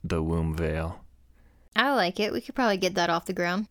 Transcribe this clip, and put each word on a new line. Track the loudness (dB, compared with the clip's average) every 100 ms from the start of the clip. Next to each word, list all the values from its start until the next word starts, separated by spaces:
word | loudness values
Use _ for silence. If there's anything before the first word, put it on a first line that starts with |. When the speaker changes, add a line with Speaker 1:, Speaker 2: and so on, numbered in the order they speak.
Speaker 1:
the | -2 0
womb | 0 0 0
veil? | 0 -2 -2 -4 -8 -16 -20 -20 -20 -20 -20 -4
Speaker 2:
I | 0 2
like | 2 2 0
it. | -2
We | -2
could | -4 0
probably | 0 2
get | 0 2
that | 2
off | 0 -2
the |
ground. | -2 -2 -2 -4